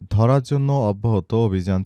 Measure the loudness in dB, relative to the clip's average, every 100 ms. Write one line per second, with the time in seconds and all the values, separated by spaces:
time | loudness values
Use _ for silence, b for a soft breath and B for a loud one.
0 | -4 2 2 2 0 -2 0 0 -2 -2
1 | 0 0 0 0 0 0 0 -2